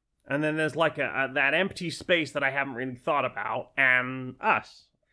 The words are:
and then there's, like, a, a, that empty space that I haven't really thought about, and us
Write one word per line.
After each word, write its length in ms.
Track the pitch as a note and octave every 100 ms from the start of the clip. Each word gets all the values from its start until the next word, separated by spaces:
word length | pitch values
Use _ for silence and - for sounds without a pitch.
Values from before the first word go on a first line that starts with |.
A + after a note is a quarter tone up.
| _ _ -
and 160 | C#3+
then 140 | D3+ D#3
there's, 220 | D#3 C#3
like, 200 | D#3+ D3
a, 300 | C3+ F#2 C3+
a, 40 |
that 200 | C#3 C#3
empty 360 | D#3+ G3 - F3
space 420 | - - F3 C#3+
that 120 | D3
I 80 | C#3
haven't 240 | C#3 C#3 A#2+
really 200 | C3 B2
thought 300 | - D3 B2+
about, 460 | - A2 A2 - -
and 600 | C3 B2+ B2+ C3 B2+ B2+
us 460 | A3 B2 - - _ _ _